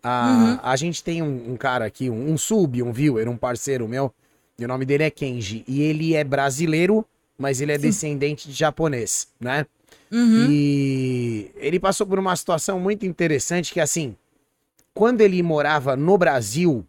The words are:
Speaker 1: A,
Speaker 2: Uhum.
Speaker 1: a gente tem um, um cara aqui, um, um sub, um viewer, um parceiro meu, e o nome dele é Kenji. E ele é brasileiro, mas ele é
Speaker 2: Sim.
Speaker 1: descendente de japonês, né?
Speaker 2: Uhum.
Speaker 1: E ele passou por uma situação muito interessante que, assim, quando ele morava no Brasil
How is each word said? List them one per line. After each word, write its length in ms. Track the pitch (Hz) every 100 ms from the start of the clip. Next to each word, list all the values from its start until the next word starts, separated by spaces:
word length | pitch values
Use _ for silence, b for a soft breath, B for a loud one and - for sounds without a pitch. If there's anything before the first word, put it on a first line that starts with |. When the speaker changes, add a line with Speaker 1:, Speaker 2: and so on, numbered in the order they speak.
Speaker 1:
A, 240 | - 123 120
Speaker 2:
Uhum. 320 | 240 - 247 120
Speaker 1:
a 40 | 131
gente 280 | 165 165
tem 180 | - 165
um, 300 | 156 131 117
um 40 | 123
cara 280 | 139 127 110
aqui, 240 | - 131
um, 200 | 110 139
um 60 | 160
sub, 440 | - 220 165 123
um 80 | 120
viewer, 360 | 117 151 113 113
um 80 | 120
parceiro 500 | 127 120 - 131 110
meu, 260 | 123 139 _ _ _ _ -
e 80 | 120
o 20 |
nome 180 | 127 131
dele 180 | 143
é 60 | 156
Kenji. 520 | - 139 123 101 110 -
E 140 | 135
ele 320 | 151 156 160 156
é 80 |
brasileiro, 840 | 143 139 139 131 165 156 180 214 220 _ _ _
mas 240 | 139 131
ele 100 | 147
é 40 | 147
Speaker 2:
Sim. 60 |
Speaker 1:
descendente 680 | 143 202 156 143 143 151 147
de 60 | 131
japonês, 720 | 156 147 160 131 107 - - _
né? 260 | 120 139 147 _ _ b b
Speaker 2:
Uhum. 360 | 233 240 220 147
Speaker 1:
E 1000 | 147 143 143 139 135 127 127 120 110 101 -
ele 220 | 135 175
passou 260 | 190 190 202
por 100 | 190
uma 160 | 190 175
situação 440 | - 165 - 185
muito 260 | 180 208 190
interessante 680 | 165 170 151 - 175 160
que, 60 | -
assim, 360 | 151 - 143 95 _ _ _ _ _ _ _
quando 280 | - 220 247
ele 200 | 208 180
morava 540 | 175 156 143 151 131 131
no 220 | 156 196
Brasil 680 | 170 139 104 123 175 123